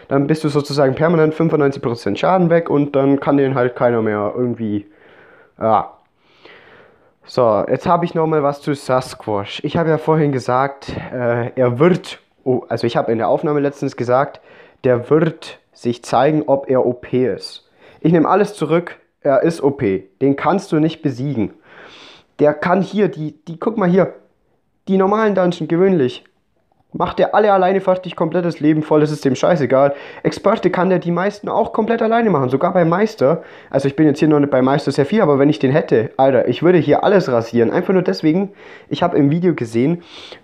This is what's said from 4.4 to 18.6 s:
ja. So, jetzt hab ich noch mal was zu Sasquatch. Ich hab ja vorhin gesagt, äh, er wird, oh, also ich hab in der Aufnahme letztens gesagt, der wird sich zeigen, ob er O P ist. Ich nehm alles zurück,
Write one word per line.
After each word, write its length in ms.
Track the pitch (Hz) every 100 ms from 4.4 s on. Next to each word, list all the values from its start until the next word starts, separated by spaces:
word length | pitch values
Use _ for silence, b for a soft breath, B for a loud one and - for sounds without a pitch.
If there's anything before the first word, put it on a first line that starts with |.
| 123 117 110 104 101 b b b b b b _
ja. 340 | 110 107 85 - _ _ b b b b b b b b b _
So, 420 | - - 120 104 -
jetzt 200 | 127 185
hab 160 | 170
ich 100 | 170
noch 140 | 170 160
mal 160 | 156
was 180 | 139 143
zu 140 | - 143
Sasquatch. 880 | - 127 - - - 101 101 -
Ich 140 | 147 175
hab 100 | 160
ja 100 | 151
vorhin 340 | 160 156 147
gesagt, 640 | 131 117 127 139 139 - - -
äh, 380 | 127 120 120 117 -
er 240 | 127 120
wird, 400 | 165 180 - - _ _
oh, 220 | - 127 -
also 160 | 117 117
ich 120 | 156
hab 120 | 135
in 80 | 113
der 120 | 107
Aufnahme 320 | 139 156 147
letztens 360 | 143 139 139 -
gesagt, 440 | 120 127 139 - B B B B
der 260 | 131 120 -
wird 500 | 151 160 - - - _
sich 300 | _ 120 120
zeigen, 400 | - 120 139 156 -
ob 240 | 139 -
er 160 | 131 120
O 80 |
P 320 | 120 - 127 127
ist. 340 | 92 - - b b b b
Ich 140 | -
nehm 140 | 170 -
alles 260 | 190 202
zurück, 440 | -